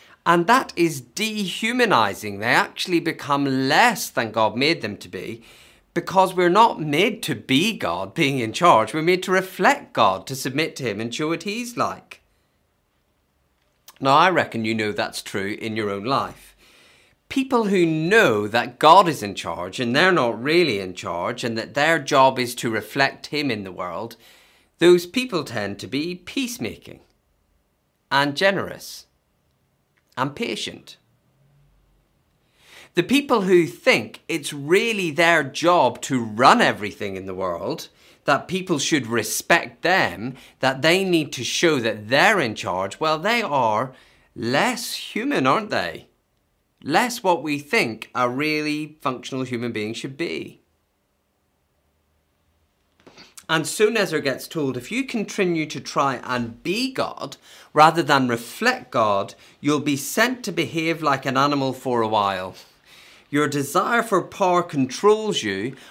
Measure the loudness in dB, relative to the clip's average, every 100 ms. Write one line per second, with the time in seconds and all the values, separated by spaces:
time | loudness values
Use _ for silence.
0 | -20 -8 2 2 4 2 2 -2 -2 -2
1 | -10 -6 -4 -4 -6 -4 -2 0 2 4
2 | 2 -2 -8 -6 0 2 2 -4 -2 0
3 | 0 -6 -2 0 0 0 2 4 4 2
4 | -6 -4 -4 0 0 2 0 0 -4 -10
5 | -12 -12 -10 -12 -16 -20 -20 _ _ -6
6 | -2 2 2 4 4 6 4 2 -2 0
7 | 0 -2 -6 -6 0 2 2 -2 -4 -4
8 | -6 -2 0 0 -4 2 6 6 6 0
9 | 2 0 2 0 0 0 2 2 -2 2
10 | 2 2 -4 -8 -4 -2 -4 -4 -6 -4
11 | -6 -4 -4 -4 -6 -8 -8 -4 -4 -4
12 | -16 -20 _ _ _ _ _ _ _ _
13 | _ _ _ _ _ _ _ _ -20 -4
14 | 4 6 6 4 0 -2 -2 0 -2 -2
15 | -4 -6 -8 -6 -6 -6 -6 -4 -4 -4
16 | -2 -2 -4 -10 -20 _ _ _ _ _
17 | _ _ -8 -4 0 0 2 2 2 2
18 | 2 4 4 2 0 -2 -2 4 8 8
19 | 8 2 -4 -8 -8 -6 -8 -4 -2 2
20 | 4 4 0 -2 0 2 2 0 -4 -8
21 | -8 -6 -6 -4 -6 -6 -6 -2 0 0
22 | 2 4 4 4 -4 -4 -4 -4 -4 -2
23 | -2 -2 -10 -4 -4 -4 -8 -10 -8 -8
24 | -10 -14 -20 -20 _ _ _ 2 6 6
25 | 4 -4 -4 -4 -4 -6 -6 -6 -6 -6
26 | -6 -8 -8 -6 -6 -6 -8 -10 -18 -20
27 | _ _ _ _ _ _ _ _ _ _
28 | -2 2 2 2 2 2 -4 -10 -16 -18
29 | -20 _ _ _ _ _ _ _ _ _
30 | _ -6 -4 -4 -6 -6 -8 -12 -20 -20
31 | _ _ _ _ _ _ _ _ _ _
32 | _ _ _ _ _ _ _ -20 -10 -2
33 | 2 2 4 2 6 4 4 0 2 2
34 | 2 -12 -8 -8 -6 -8 2 2 2 -2
35 | -2 2 4 4 2 0 2 4 4 0
36 | -4 -2 -2 4 6 8 4 2 -4 -6
37 | -8 -6 -8 -4 -4 -4 -6 -8 -10 _
38 | _ _ 0 0 0 -6 -2 -2 0 0
39 | 0 -2 -2 -4 0 0 0 -6 0 2
40 | 0 -2 -10 -10 -18 -4 -2 0 2 2
41 | 2 0 0 -6 -6 0 2 2 -2 -4
42 | 0 4 4 4 0 -4 -4 -4 -4 -4
43 | -2 0 0 -2 0 0 2 0 -2 -8
44 | _ _ _ -8 -2 0 0 -2 -8 -10
45 | -8 -6 -2 0 2 2 0 -4 -4 -8
46 | -16 _ _ _ _ _ _ _ -2 0
47 | 0 -2 0 0 0 -6 -2 0 0 -4
48 | -8 -2 -2 0 -2 -2 -2 -4 -8 -8
49 | -6 -6 -6 -6 -4 -4 -4 -4 -6 -6
50 | -10 -8 -6 -6 -10 -16 _ _ _ _
51 | _ _ _ _ _ _ _ _ _ _
52 | _ _ _ _ _ _ _ _ _ _
53 | -20 -20 -20 -16 -2 -2 -2 2 2 2
54 | 0 0 -2 -4 -6 -4 -4 -4 -6 -6
55 | -4 -4 -4 -2 0 0 -2 -6 -8 -2
56 | -2 -2 -4 -4 -4 -6 -4 -4 -4 -4
57 | -6 -6 -12 -14 -20 -20 -4 6 6 6
58 | 2 2 2 -2 -4 -4 -2 -2 -4 -2
59 | 0 0 -2 -10 -20 -6 0 0 0 -2
60 | -2 0 0 0 -6 -4 -4 -2 -2 -2
61 | 0 0 0 0 2 2 -2 -4 -2 0
62 | 2 2 0 -2 -6 -12 -20 _ _ -20
63 | -20 -20 -6 -2 0 0 -2 0 0 0
64 | 2 0 -2 -2 2 2 0 -2 -2 2
65 | 4 4 2 -2 -2 -4 -4 -8 -20